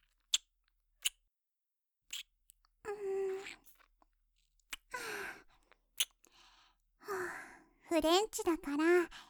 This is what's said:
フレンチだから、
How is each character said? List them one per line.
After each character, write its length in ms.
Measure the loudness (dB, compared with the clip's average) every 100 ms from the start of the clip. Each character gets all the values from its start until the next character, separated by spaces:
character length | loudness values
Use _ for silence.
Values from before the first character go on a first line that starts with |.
| _ _ -4 -4 _ _ _ _ _ _ -10 _ _ _ _ _ _ _ _ _ _ -16 -16 _ _ _ _ _ -10 -6 -4 -2 -2 -4 -10 -16 -20 -20 _ _ _ _ _ _ _ _ -16 -16 _ -10 -8 -8 -8 -12 -20 _ _ -20 _ -4 -4 _ _ _ -20 -20 _ _ _ _ -12 -8 -8 -10 -16 -20 _ _
フ 180 | 0 2
レ 200 | 4 4
ン 80 | 2
チ 140 | -2
だ 140 | 0 0
か 200 | 0 2
ら、 320 | 6 6 4 -8